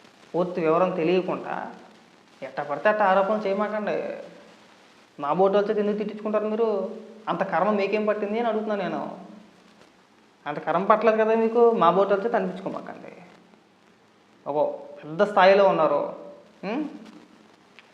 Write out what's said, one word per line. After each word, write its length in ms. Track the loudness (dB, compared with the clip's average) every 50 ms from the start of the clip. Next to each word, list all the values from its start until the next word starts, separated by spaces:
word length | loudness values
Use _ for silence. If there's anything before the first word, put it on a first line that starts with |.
| -20 -20 _ _ -16 -6 -4
పూర్తి 260 | -2 -2 -2 -2 -2
వివరం 300 | 0 2 2 4 2 2
తెలియకుండా 800 | 0 0 0 2 2 2 0 -2 -4 -6 -6 -8 -8 -8 -8 -10 -14 -16 -20 -20 -20 -20 _ _ _ _ _ _ _ -16 -16
ఎట్ట 180 | -12 -10 -8
పడితే 280 | -8 -6 -4 0 2 2
అట్ట 120 | 2 4
ఆరోపణలు 460 | 4 4 4 4 2 2 0 -2 -2 -2
చేయమాకండి. 680 | -2 -2 -4 -4 -4 -6 -4 -4 -4 -4 -4 -6 -10 -12 -14 -16 -20 -20 -20 -20 -20 -20 -20 -20 -20 -20 -20 _ _ _ _ _ _ -8
మా 120 | -4 -2 2
బోటు 240 | 2 4 4 4 2
వచ్చి 220 | 2 2 0 0
ఎందుకు 180 | 0 0 -2 -2
తిట్టించుకుంటారు 500 | -4 -6 -8 -8 -6 -4 -2 -2 -2 -2
మీరు? 480 | -2 0 0 0 0 -2 -4 -6 -8 -12 -16 -18 -20 -12 -8 -6
అంత 160 | -4 -2 -2
కర్మ 260 | -2 0 0 2 2
మీకేం 360 | 2 0 0 0 -2 -2 0
పట్టింది 340 | -2 -2 -2 -4 -4 -4 -2
అని 80 | -2 -2
అడుగుతున్నా 280 | -2 -2 -4 -4 -4
నేను. 420 | -4 -4 -4 -6 -6 -8 -10 -12 -14 -16 -20 -20 -20 -20 -20 -20 -20 -20 -20 _ _ -20 _ _ _ _ _ _ _ _ _ _ _ -10 -10
అంత 120 | -8 -6
కర్మ 260 | -4 -2 0 2 4
పట్టలేదు 320 | 4 4 4 4 4 4 4
కదా 180 | 4 2 2
మీకు? 360 | 2 2 2 4 4 4 4
మా 200 | 4 4 4 4
బోటు 220 | 6 4 4 2 2
వచ్చి 220 | 0 0 0 -2
అనిపించుకోమాకండి. 760 | -2 -2 -4 -6 -8 -10 -10 -10 -10 -10 -14 -16 -16 -18 -20 -20 -20 -20 -20 -20 -20 -20 _ _ _ _ _ _ _ _ _ _ _ _ _ _ _ _ _ _ _ -10 -6
ఒక 260 | -2 0 0 -2 -2 -6 -12 -16 -18 -16 -14
పెద్ద 200 | -6 -2 0 0
స్థాయిలో 440 | 2 4 6 6 8 8 8 6 4
ఉన్నారు. 480 | 4 4 2 2 2 0 -2 -4 -8 -12 -16 -18 -20 -20 -20 -20 _ _ -8
ఉం? 260 | -6 -6 -6 -6 -8 -10 -14 -20 -20 -20 -20 -20 -20 -20 -20 -20 _ _ _ _ _ _ -20 -20 _